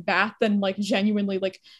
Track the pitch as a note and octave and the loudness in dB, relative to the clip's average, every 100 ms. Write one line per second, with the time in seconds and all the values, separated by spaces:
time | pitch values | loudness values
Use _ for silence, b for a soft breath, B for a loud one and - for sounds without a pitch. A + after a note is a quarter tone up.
0 | F3+ F3+ G#3+ - A3 G3+ G3 G3 G3 G#3+ | 0 0 0 0 0 2 0 -2 -2 0
1 | G#3 G#3 G3+ F#3+ F#3+ - b b | 2 0 -2 -2 -4 -6 b b